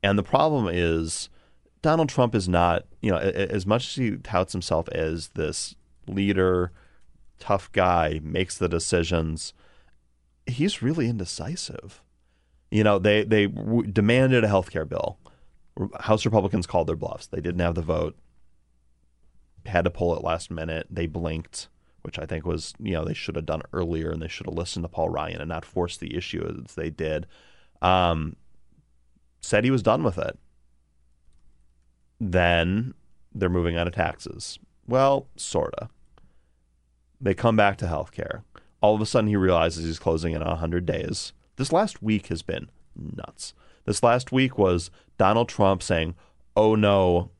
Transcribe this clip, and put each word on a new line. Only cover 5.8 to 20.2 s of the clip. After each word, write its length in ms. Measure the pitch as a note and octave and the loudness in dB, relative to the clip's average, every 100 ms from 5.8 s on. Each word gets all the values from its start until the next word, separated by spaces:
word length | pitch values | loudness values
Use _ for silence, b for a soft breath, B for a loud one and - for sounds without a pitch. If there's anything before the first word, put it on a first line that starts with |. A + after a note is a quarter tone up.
| _ _ - | _ _ -8
leader, 640 | G2 G2 F#2+ F#2 F#2 F2+ F2 b b b - - _ | -2 0 2 2 2 0 -6 b b b -20 -20 _
tough 320 | - G2+ - | -2 -2 -2
guy, 480 | - F2+ F2 D#2 D#2 | 0 2 4 2 -2
makes 340 | D#2 F2 F#2 - | -4 -4 -4 -2
the 120 | F2 | -2
decisions, 840 | E2+ - F2+ E2+ F2 D#2+ D#2 - b b b b b _ _ _ _ - | 0 0 0 2 0 0 -4 -8 b b b b b _ _ _ _ -10
he's 380 | B2 D3 - | -2 -2 0
really 240 | B2 D#3+ A#2+ | -2 0 -2
indecisive. 960 | A#2 F2+ - F2 F3 - - - - _ _ _ _ _ _ _ | -2 -6 -8 -8 -8 -10 -12 -16 -20 _ _ _ _ _ _ _
You 140 | G#2 | 2
know, 160 | G#2+ G2+ | 4 6
they, 240 | G2 G#2 | 6 4
they 240 | G#2 G#2+ G2+ | 4 4 4
w-, 400 | - G#2 A#2 G#2+ | 0 0 0 2
demanded 560 | G2+ G#2 B2 C3 B2+ | 2 4 6 6 4
a 40 | G#2+ | 4
health 220 | G2+ F#2 | 2 2
care 160 | - D#2 | -4 -4
bill. 320 | E2+ - - b b b b - - | -4 -6 -8 b b b b -20 -8
Re-, 140 | F#2+ - | -8 -6
House 220 | - A2 A2+ | 0 2 4
Republicans 420 | G#2+ G2 G2 F2 | 2 2 0 0
called 200 | F2+ D#2+ | 0 0
their 80 | D#2+ | -2
bluffs. 320 | D#2+ - - | -4 -8 -10
They 140 | - | -6
didn't 200 | E2 F2 | -4 0
have 140 | E2+ E2+ | 0 0
the 60 | |
vote, 340 | D#2+ D#2+ E2 - - _ - _ _ _ _ _ _ _ _ _ _ - - | -2 -2 -2 -6 -20 _ -20 _ _ _ _ _ _ _ _ _ _ -18 -2
had 200 | F2+ F2 | 0 0
to 40 | |
pull 240 | F2 F2 | 0 -2
it 80 | E2+ | 0